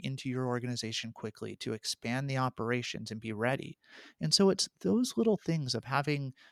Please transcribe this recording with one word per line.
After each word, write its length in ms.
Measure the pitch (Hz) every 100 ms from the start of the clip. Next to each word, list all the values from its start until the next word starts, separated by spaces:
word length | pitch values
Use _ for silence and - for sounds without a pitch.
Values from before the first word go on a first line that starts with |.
| 135
into 240 | 135 139
your 180 | 127 127
organization 640 | 123 123 120 110 110 113
quickly, 420 | - 110 - 107 101
to 160 | 117
expand 560 | 110 - - 117 127 139
the 80 | 135
operations 760 | 127 - 113 123 117 - 110
and 80 | 113
be 140 | 113
ready. 440 | 107 117 131 - - _ - - -
And 120 | 156
so 160 | - 196
it's 200 | - - -
those 360 | 185 214 254 -
little 180 | 226 196
things 400 | - 165 127 120
of 80 |
having 500 | 123 135 147 143 139 - -